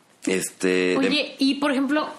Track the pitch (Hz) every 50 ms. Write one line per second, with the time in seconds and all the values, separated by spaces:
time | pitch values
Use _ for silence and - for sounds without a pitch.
0 | _ _ _ _ - - 95 92 - - - - - 92 92 92 90 90 90 90
1 | 87 - - 202 - - - - 269 269 277 277 285 294 262 262 277 254 294 302
2 | 285 - -